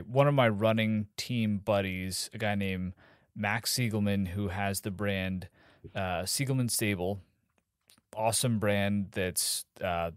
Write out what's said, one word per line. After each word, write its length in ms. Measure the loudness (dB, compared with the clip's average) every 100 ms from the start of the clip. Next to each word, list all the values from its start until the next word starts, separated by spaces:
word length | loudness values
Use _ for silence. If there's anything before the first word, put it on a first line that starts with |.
| 0
one 220 | 4 4
of 40 |
my 140 | 6 4
running 600 | 4 4 4 2 0 -2 -8
team 400 | -4 0 0 0
buddies, 720 | 2 0 2 -4 -4 -6 -6
a 60 | -4
guy 160 | -2
named 400 | 0 -2 -2 -4 -8 -20 -20 _ -4
Max 380 | -2 0 -2
Siegelman, 540 | -2 0 0 0 0 0
who 200 | -2 -4
has 320 | -2 -2 -2
the 100 | -6
brand, 580 | -4 -2 -2 -2 -4 -8 _ -20 -20 -10
uh, 280 | -6 -2 -2
Siegelman 480 | -2 -2 0 0 0
Stable, 500 | 0 0 0 -2 -4 -10 _ _ _ _ _ _ -20 _ -2
awesome 420 | 0 2 2 2
brand 500 | 4 4 4 0 -2
that's, 520 | -2 -2 -2 -2 -4 -8 -6
uh, 280 | -2 0 -2